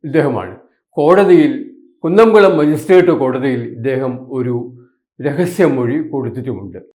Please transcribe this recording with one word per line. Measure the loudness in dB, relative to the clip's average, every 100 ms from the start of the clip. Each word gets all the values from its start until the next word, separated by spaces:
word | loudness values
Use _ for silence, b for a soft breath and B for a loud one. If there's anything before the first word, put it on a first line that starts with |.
| -2
ഇദ്ദേഹമാണ്. | -2 -2 -4 -10 -16 _ _ _ -2
കോടതിയിൽ, | 2 4 6 4 4 0 -10 -18 _ _
കുന്നംകുളം | -2 4 4 6 4 4
മജിസ്ട്രേറ്റ് | 0 -2 4 4 4 0
കോടതിയിൽ | -2 -2 -4 -4 -6 -8
ഇദ്ദേഹം | -6 -4 -6 -8 -10 -6
ഒരു | -4 -4 -8 b b b _ _ -6
രഹസ്യമൊഴി | -4 -4 0 0 0 -2 -4 -6
കൊടുത്തിട്ടുമുണ്ട്. | -8 -8 -10 -10 -10 -12 -18 _